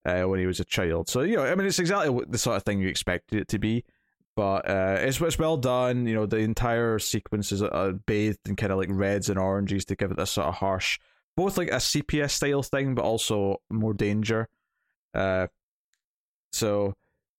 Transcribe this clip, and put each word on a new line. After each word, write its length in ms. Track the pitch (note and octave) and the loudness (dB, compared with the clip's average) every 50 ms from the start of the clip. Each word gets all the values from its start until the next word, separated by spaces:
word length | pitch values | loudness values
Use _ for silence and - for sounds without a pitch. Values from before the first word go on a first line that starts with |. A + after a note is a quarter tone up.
| - | -4
uh, 180 | D#2+ F2+ F#2 | -2 0 0
when 180 | F#2 F#2+ F#2+ F#2 | 0 0 0 0
he 60 | F#2 | 0
was 140 | F#2 F2 - | 0 0 -2
a 40 | F2+ | -4
child. 440 | - - - F#2 E2 E2 E2+ E2 - | -2 -2 0 0 0 0 0 -2 -2
So, 140 | - B2 | 0 0
you 140 | C#3+ G3 A#3 | 0 2 2
know, 80 | F3 C3+ | 2 2
I 100 | B2+ F3+ | 2 0
mean, 120 | G3 G3 | 0 0
it's 120 | G3 - F#3 | 0 0 0
exactly 280 | F3 E3 G3+ G3+ D#3 D3 | 0 0 2 2 2 2
what 220 | B2 A#2+ - - | 0 0 -2 -4
the 80 | - A2+ | -4 -2
sort 180 | - B2 G#2+ | 0 0 0
of 60 | G2 | 0
thing 180 | - A2 G2+ G2 | 0 0 0 0
you 80 | F#2 F#2+ | 0 0
expected 520 | - - - - F2+ E2+ _ - G#2+ G#2 | -2 -2 -2 -2 -4 -4 _ -4 -4 -4
it 80 | - - | -2 -2
to 100 | A2 G2 | -2 -2
be, 260 | G2+ A2 A2+ A#2+ - _ _ _ _ _ _ _ _ _ - | 0 0 0 -2 -4 _ _ _ _ _ _ _ _ _ -4
but, 320 | A2 G2+ G2 - - - - | -2 0 2 0 0 0 0
uh, 280 | G2 F#2+ F#2+ F#2+ G2 F2+ | 0 2 2 2 2 2
it's, 200 | - C3+ C3 B2+ | 2 0 0 0
it's 180 | E3+ E3 - - | 0 -2 0 0
well 180 | D#3+ D#3+ D#3+ | 0 0 0
done. 500 | C#3+ A#2+ B2+ B2 B2+ B2+ B2 B2 B2 A#2+ | 2 2 2 2 2 2 2 0 0 0
You 80 | A#2 A2 | 0 0
know, 120 | A2 G#2+ | 0 0
the 120 | G2 A2+ A2 | 0 2 2
entire 600 | A2 A2 A2 - B2 A#2 A#2 A#2 A#2 A2+ A2 G#2 | 2 0 0 0 0 0 2 2 2 2 0 0
sequence 540 | - - - G#2+ - - G#2+ G#2 G2 - | -2 -2 -4 -4 -4 -2 -4 -2 -2 -2
is, 100 | G2+ F#2+ | 0 0
uh, 300 | G#2 - - E2 F#2+ G2 F#2 G2+ - | 0 0 0 0 0 0 -2 -2 -2
bathed 420 | - G#2+ G#2 G#2+ G#2+ G2+ - - G#2+ | 0 0 2 2 0 0 -2 -4 -6
in 80 | G2+ | -2
kinda, 200 | - G#2+ F#2+ F#2+ | -2 0 0 0
like, 120 | F#2+ F#2+ F2 | 0 0 0
reds 380 | G2 F#2+ G2 G2 G2+ G2+ - G#2 | 0 0 2 2 2 0 0 0
and 100 | G2 F#2+ | 0 0
oranges 460 | F#2+ F#2+ G2 G2+ G2+ G2 G2+ F#2+ - | 2 0 0 0 0 0 -2 -2 -2
to 100 | - G2 | -4 -2
give 140 | - G2+ F2+ | -2 -2 -2
it 60 | - | 0
this 140 | - F#2 - | -2 -2 -2
sort 160 | - G#2 C#2 | 0 0 0
of 80 | D#2+ F2 | -2 -2
harsh, 440 | - G2 G2 F#2+ F#2+ - - - - _ _ _ _ _ _ - | 0 0 0 0 0 0 -2 -4 -4 _ _ _ _ _ _ -2
both, 220 | D#3+ F#3 G3 G3 F#3 | 0 0 2 2 0
like, 120 | F3 - | 0 0
a 100 | A2 C3+ | 0 0
sepia 480 | - - - D3 - - - D3 C#3+ C#3 | 0 0 0 -2 -2 0 -2 0 0 0
style 340 | - - D3+ C#3+ C#3+ C#3 | 0 0 0 0 0 0
thing, 320 | C3 - - C#3 C#3 C3+ B2+ | 0 0 -2 -2 0 0 0
but 100 | A#2+ - | 0 0
also 560 | G#2 A2+ A2+ - - A2 G#2 G2 G2 F#2+ - _ - | 0 0 0 0 0 0 2 2 0 0 -2 _ -4
more 240 | A2 A2+ G#2+ A2 | -2 0 0 0
danger. 560 | G#2 G2 A2 G2+ G2+ A2 G#2+ G#2+ A2+ A2+ A2+ - _ _ _ _ _ _ _ _ _ _ _ _ | 0 0 0 2 2 0 2 2 0 0 0 -4 _ _ _ _ _ _ _ _ _ _ _ _
Uh, 360 | - - F#2+ F#2+ F#2 F#2 F2+ - _ _ _ _ _ _ _ _ _ _ _ _ _ _ _ _ _ _ _ - | -4 -2 0 2 2 0 0 -2 _ _ _ _ _ _ _ _ _ _ _ _ _ _ _ _ _ _ _ -10
so, 420 | - - A2+ G#2 G#2 G2+ G2+ G2 G2+ _ _ _ _ _ _ _ _ | -4 -2 0 0 2 2 0 0 -2 _ _ _ _ _ _ _ _